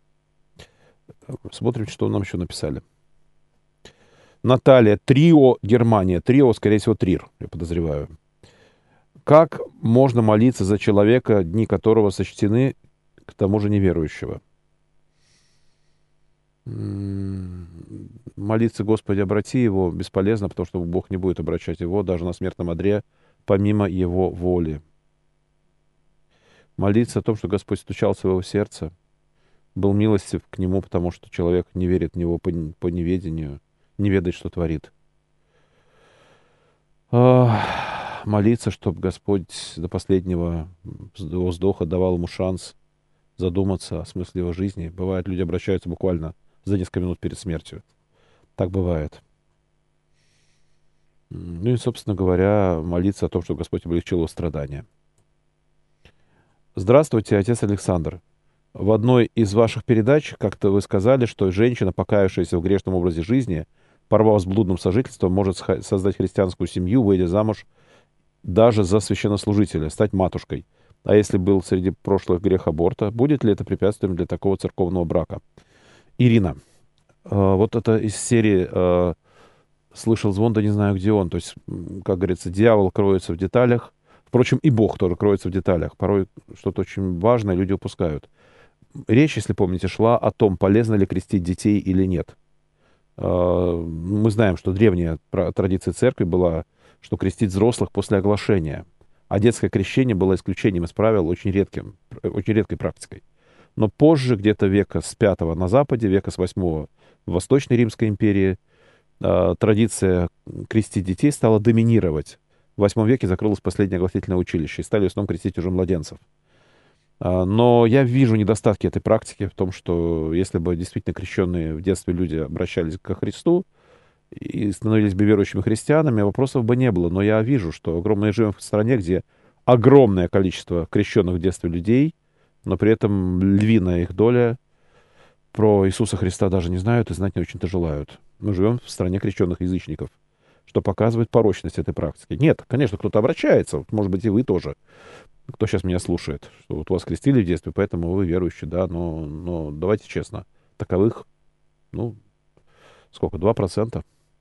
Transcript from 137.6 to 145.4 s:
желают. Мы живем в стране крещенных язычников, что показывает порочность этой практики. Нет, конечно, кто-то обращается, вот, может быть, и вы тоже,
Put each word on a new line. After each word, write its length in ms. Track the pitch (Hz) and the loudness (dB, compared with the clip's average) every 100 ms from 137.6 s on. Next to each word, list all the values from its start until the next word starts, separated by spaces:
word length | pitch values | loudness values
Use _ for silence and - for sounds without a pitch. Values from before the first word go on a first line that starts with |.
| 87 | -6
желают. 520 | 90 82 73 71 - _ _ | -4 -4 -4 -10 -16 _ _
Мы 140 | 101 | -4
живем 260 | 90 104 120 - | 0 0 0 -6
в 40 | |
стране 300 | - 90 95 | -6 -4 -2
крещенных 400 | - - 90 85 | -4 -2 -2 -2
язычников, 480 | 90 92 - 78 - - _ _ _ _ _ | -4 -4 -6 -10 -12 -16 _ _ _ _ _
что 160 | - | -2
показывает 480 | 101 95 110 117 117 | -2 0 0 0 0
порочность 500 | 123 107 92 85 - | 2 2 0 -6 -6
этой 140 | 76 | -6
практики. 420 | - 80 - - - | -6 -6 -8 -10 0
Нет, 240 | 151 - - | 2 0 -2
конечно, 300 | 120 127 98 | -2 -2 -2
кто-то 220 | 101 107 | -2 0
обращается, 600 | 120 165 294 139 85 73 | 0 0 2 2 2 -4
вот, 120 | 71 | -4
может 200 | 110 98 | -2 -2
быть, 120 | 92 | -2
и 60 | 110 | 0
вы 140 | 101 | 0
тоже, 320 | 127 90 73 - _ - - - - _ | 0 -2 -4 -10 _ -20 -20 -20 -20 _